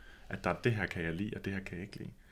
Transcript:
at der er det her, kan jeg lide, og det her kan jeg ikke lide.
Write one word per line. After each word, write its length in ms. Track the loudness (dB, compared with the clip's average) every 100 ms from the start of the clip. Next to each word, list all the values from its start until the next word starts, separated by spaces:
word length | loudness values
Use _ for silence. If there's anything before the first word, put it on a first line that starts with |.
| -18 -16 -8
at 160 | 0
der 60 | 2
er 60 | 4
det 80 | 4
her, 140 | 4 2
kan 160 | 0
jeg 80 | 0
lide, 180 | 2 0 -2
og 80 |
det 80 | -2
her 80 | -2
kan 160 | -4 -6
jeg 60 | -6
ikke 100 | -8
lide. 120 | -10 -12 -10